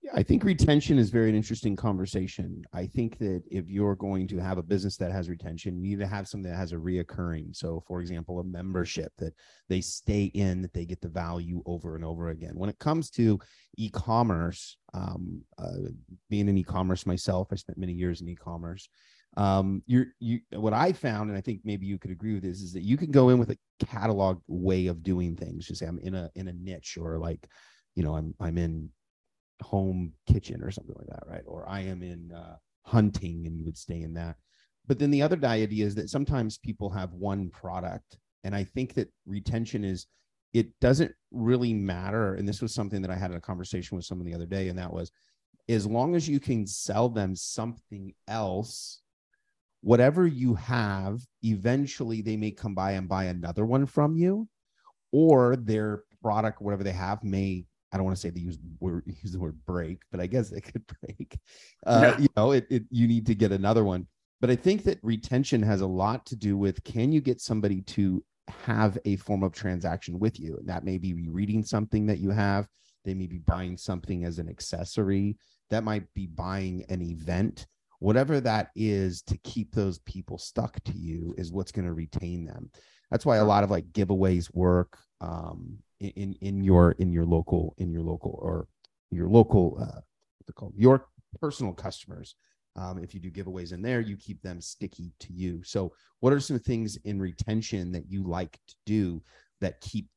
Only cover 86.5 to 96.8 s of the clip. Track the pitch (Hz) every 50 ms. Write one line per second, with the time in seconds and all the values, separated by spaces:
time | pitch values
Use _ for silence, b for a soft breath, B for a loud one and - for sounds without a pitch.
86.5 | 98 98 98 95 95 87 87 85 - - 92 90 87 85 82 82 85 82 82 -
87.5 | - 85 82 82 - - 92 90 82 82 82 82 82 82 82 - - - - 85
88.5 | 85 85 82 - _ _ _ - _ _ _ _ - 87 85 87 104 117 113 -
89.5 | - 104 90 82 - - - - - - - _ _ _ _ _ _ _ - -
90.5 | - - - 95 - 101 110 127 131 131 - _ _ - _ _ - - - 151
91.5 | 139 - 135 101 87 - - 95 95 - - - 90 85 90 - - _ _ _
92.5 | _ _ _ _ _ 92 92 92 92 92 85 87 - 98 85 92 82 98 98 92
93.5 | 92 92 90 85 90 87 95 120 127 120 113 107 101 98 _ - 98 - _ 92
94.5 | 87 85 85 - - _ - 95 - - 87 87 - _ - - 90 87 92 90
95.5 | 85 82 87 - - 107 95 85 b b b b b _ - 127 139 143 139 -
96.5 | 147 123 - - 127 113